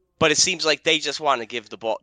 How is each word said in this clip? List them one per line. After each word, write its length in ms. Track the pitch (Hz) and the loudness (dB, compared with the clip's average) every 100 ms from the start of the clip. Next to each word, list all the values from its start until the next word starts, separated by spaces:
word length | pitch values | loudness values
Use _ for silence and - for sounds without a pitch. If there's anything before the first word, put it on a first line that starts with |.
| _ - | _ -2
But 120 | 160 | 2
it 80 | 151 | 2
seems 260 | 185 170 156 | 0 0 0
like 180 | 139 | 0
they 160 | 160 156 | 2 0
just 200 | 147 135 | -2 -4
wanna 280 | 151 127 110 | 0 0 -2
give 220 | 120 104 | -10 -12
the 80 | 101 | -8
ball. 220 | 113 - | -4 -4